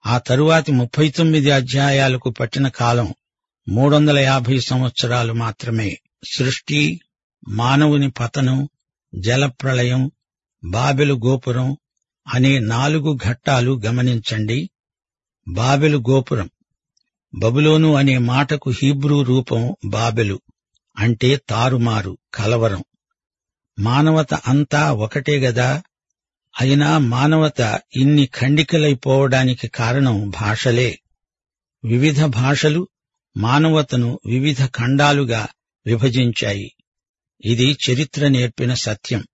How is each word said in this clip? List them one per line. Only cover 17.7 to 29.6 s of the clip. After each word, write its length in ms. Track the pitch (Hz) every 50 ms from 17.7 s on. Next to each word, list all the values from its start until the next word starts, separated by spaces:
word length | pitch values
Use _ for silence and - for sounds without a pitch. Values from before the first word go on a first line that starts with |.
| 156 156 160 156 151
అనే 240 | 139 139 139 131 127
మాటకు 520 | 120 120 123 135 143 - 156 143 - 135
హీబ్రూ 520 | 117 - 135 135 147 139 139 143 147 143
రూపం 520 | 135 123 127 131 123 - 123 113 117 131 196 _ -
బాబెలు, 560 | 104 101 107 113 117 107 117 113 101 95 - _ _ _ _ _ _ _ _ _ _ _ -
అంటే 380 | 101 117 117 - 127 127 139
తారుమారు, 840 | 139 _ - 107 110 120 131 131 120 120 117 110 107 95 95 90 _ _ _ -
కలవరం. 500 | - 107 107 117 117 113 113 95 92 - _ _ _ _ _ _ _ _ _ _ _ _ _ _ _ _ _ _ -
మానవత 560 | 101 110 127 139 151 156 160 156 151 - 76
అంతా 580 | - - 117 131 147 147 - - 147 151 151
ఒకటే 460 | 135 104 107 110 - 143 127 - 147 139
గదా. 440 | 131 127 110 123 127 127 135 160 - _ _ _ _ _ _ _ _ _ _ _ _ _ _ -
అయినా 380 | 123 135 139 143 147 151 160 160
మానవత 800 | 139 117 117 123 139 151 160 160 156 151 - - 120 107 107 - _ _ -
ఇన్ని 300 | 127 131 143 151 147 139
ఖండికలైపోవడానికి 1400 | - - - 123 131 147 151 156 - 175 160 151 147 139 123 - 135 131 135 139 131 127 131 131 127 127 -